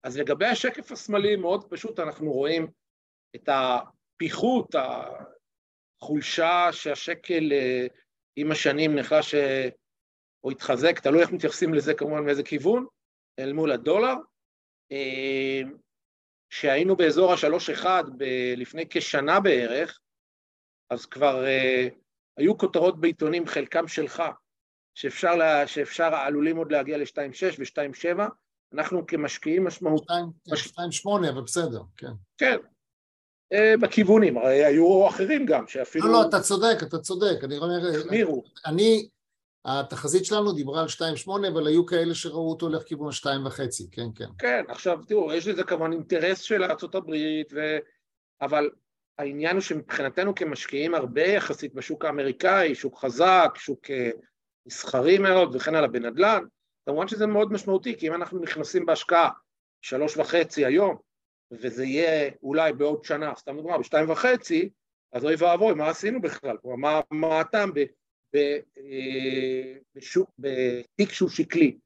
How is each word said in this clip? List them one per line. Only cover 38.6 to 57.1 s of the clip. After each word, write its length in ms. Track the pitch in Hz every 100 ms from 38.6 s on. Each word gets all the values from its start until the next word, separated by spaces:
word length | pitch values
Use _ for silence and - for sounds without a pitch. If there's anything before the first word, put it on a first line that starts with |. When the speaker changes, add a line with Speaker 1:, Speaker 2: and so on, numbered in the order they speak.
| 156
Speaker 2:
אני, 440 | 165 220 220 214 _ _ _ _ _ -
התחזית 600 | 135 135 139 143 180 185
שלנו 260 | 208 208
דיברה 300 | 170 135 156
על 60 | 156
שתיים 280 | - 165 151
שמונה, 320 | 190 202 196
אבל 200 | 160 151
היו 180 | 160 170
כאלה 300 | 170 165 165
שראו 340 | 165 156 165
אותו 160 | 160 165
הולך 180 | 160
כיוון 260 | 156 151 147
השתיים 360 | 127 143 139 131
וחצי, 440 | - 131 - 90
כן, 160 | - 117 110
כן. 140 | 110 -
Speaker 1:
כן, 240 | 247 240 160
עכשיו, 320 | - 185 165 -
תראו, 260 | 214 160
יש 140 | 165 175
לזה 160 | 185
כמובן 280 | - 170 160
אינטרס 480 | 165 160 175 170 190
של 240 | - 208
ארצות 320 | 185 160 175 190
הברית, 580 | 160 156 156 156 151 143
ו-, 220 | 156 156 151 _ _ _ _ _
אבל 280 | 139 151 147 - _ _ _ -
העניין 360 | 143 143 160 185
הוא 60 |
שמבחינתנו 760 | 185 156 - - 139 185 196 190
כמשקיעים 600 | 165 139 - 139 156 165
הרבה 280 | 127 123
יחסית 500 | 175 202 - 147 143
בשוק 320 | 127 - 156 156
האמריקאי, 680 | 143 135 127 180 196 165 131
שוק 220 | 135 -
חזק, 520 | 135 120 180 185 160 -
שוק, 360 | - 135 -
אה, 180 | 135 120 113 _ _ _ _ -
מסחרי 500 | - - 131 143 196
מאוד 380 | 196 185 170 123
וכן 200 | 156 160
הלאה, 120 | 139
בנדל"ן, 560 | 120 117 123 202 208 170 _ _ _ -
כמובן 180 | 147
שזה 200 | 196